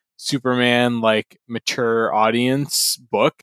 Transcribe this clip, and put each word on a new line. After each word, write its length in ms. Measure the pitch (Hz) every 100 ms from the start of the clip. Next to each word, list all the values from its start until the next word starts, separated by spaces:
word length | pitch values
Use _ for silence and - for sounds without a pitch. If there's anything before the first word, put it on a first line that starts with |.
| _ -
Superman, 840 | - 139 127 123 123 120 123 117
like, 360 | 113 110 - _ -
mature 640 | 117 - - 117 113 113
audience 840 | 107 110 117 127 139 143 - - -
book 460 | 123 104 143 -